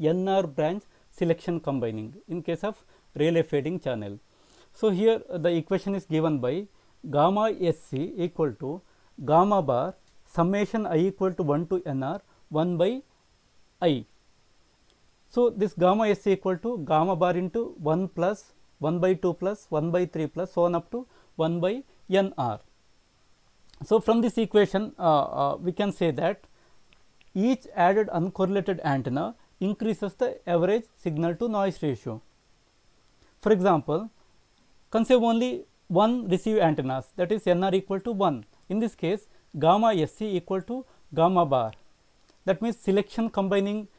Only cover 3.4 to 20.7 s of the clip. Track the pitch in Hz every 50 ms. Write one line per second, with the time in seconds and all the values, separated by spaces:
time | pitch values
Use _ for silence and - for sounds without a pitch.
3.4 | 160 165 160 143 135 156 180 170 - 135 123 110 104 101 101 - _ _ _ _
4.4 | _ _ _ _ - _ _ - 233 220 185 175 214 226 226 - - - 180 170
5.4 | 151 175 170 165 156 - 196 185 - 196 196 190 - - 156 156 156 160 151 135
6.4 | 123 123 143 185 208 - _ _ _ _ _ _ - - 143 147 151 180 196 208
7.4 | 220 226 - - 180 165 156 - - - 139 131 156 208 330 202 170 170 - -
8.4 | 160 139 107 - 143 131 156 190 _ _ _ _ _ _ _ - 143 131 151 170
9.4 | 185 208 208 190 156 135 123 123 143 185 - _ _ _ _ - - _ - 170
10.4 | 170 175 196 202 208 - - 220 214 180 170 160 175 196 190 - 190 190 175 190
11.4 | 180 143 143 151 170 165 185 180 - 156 135 131 131 139 180 202 - _ _ _
12.4 | _ - 147 151 165 180 175 160 175 202 247 269 - _ _ _ _ _ _ _
13.4 | _ _ _ _ - _ _ - 180 170 143 120 110 _ _ _ _ _ _ _
14.4 | _ _ _ _ _ _ _ _ _ _ _ _ _ _ _ _ _ _ - 240
15.4 | 247 233 226 202 208 185 - 165 180 180 196 214 226 214 196 - - 202 190 190
16.4 | - 190 185 165 - 233 247 196 147 - 156 156 165 190 185 156 180 180 170 180
17.4 | 185 175 - 233 233 - - - 156 151 160 175 190 180 - 165 170 185 214 -
18.4 | - _ _ _ _ _ _ - 143 156 175 175 175 185 190 - - 175 165 -
19.4 | 180 190 208 - - - 165 151 156 170 165 180 180 170 - 160 156 143 - 165
20.4 | 185 185 - 175 175 175